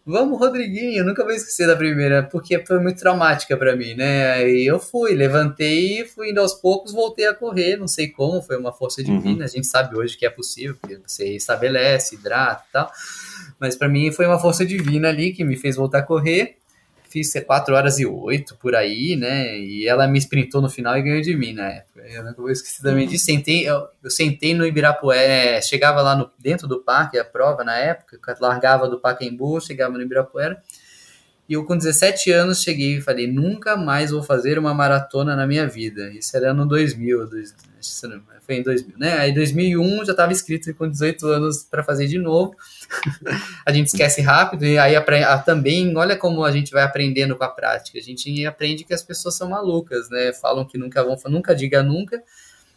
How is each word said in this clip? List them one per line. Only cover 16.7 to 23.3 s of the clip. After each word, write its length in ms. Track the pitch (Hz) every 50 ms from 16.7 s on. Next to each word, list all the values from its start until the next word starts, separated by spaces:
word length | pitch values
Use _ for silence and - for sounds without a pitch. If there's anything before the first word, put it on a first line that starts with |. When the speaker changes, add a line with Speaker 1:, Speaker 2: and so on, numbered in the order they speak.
| _ _ _ _ _ _ _ -
Speaker 1:
Fiz, 260 | - 156 151 - -
é, 60 | 143
quatro 340 | - - 135 143 139 143 135
horas 240 | 135 135 143 131 139
e 80 | 131
oito 520 | 104 95 90 87 95 135 147 139 - - _
por 180 | - 123 120
aí, 400 | 113 104 104 104 110 131 170 180
né? 420 | 139 120 123 139 139 131 117 107 104
E 300 | 101 98 101 104 107 117
ela 180 | 123 131 135
me 140 | 135 139 139
sprintou 420 | 139 - - 139 131 - - 139
no 60 | 135 131
final 300 | - - 120 120 127 139
e 40 |
ganhou 200 | 135 147 147 156
de 120 | 151 170 170
mim 200 | 147 123 113 110
na 140 | 107 98 98
época. 340 | 98 98 - _ _ 113 110 113
Eu 160 | 117 117 113
nunca 160 | 117 120 123
vou 100 | 123 131
esquecer 300 | 131 127 - - - -
também 240 | 135 139 135 135 135
Speaker 2:
Uhum. 40 | -
Speaker 1:
disso. 140 | 165 170 -
Sentei, 420 | -